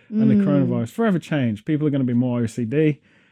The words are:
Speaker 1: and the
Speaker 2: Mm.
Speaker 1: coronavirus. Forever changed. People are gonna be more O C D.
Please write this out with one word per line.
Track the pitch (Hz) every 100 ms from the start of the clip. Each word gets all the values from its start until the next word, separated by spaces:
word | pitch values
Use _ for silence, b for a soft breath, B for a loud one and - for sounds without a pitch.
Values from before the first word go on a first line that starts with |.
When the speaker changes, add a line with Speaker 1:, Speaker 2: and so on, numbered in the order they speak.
| b
Speaker 1:
and | 214 220
the | 208
Speaker 2:
Mm. | 185
Speaker 1:
coronavirus. | 143 120 120 117
Forever | - 226 170
changed. | - 151 120 101 -
People | 151 151
are |
gonna | 135 123
be |
more | 120 127 120
O | 113
C | -
D. | 113 143 156 143 b b b